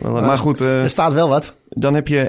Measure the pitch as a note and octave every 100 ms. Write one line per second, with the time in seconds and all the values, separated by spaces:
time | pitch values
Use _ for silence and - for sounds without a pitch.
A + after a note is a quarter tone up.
0 | - A#2 A#2 C3+ C#3+ C3+ C3 C3 B2+ -
1 | D#3+ C#3+ E3 C#3+ - - - - C#3 D3
2 | C#3+ C#3+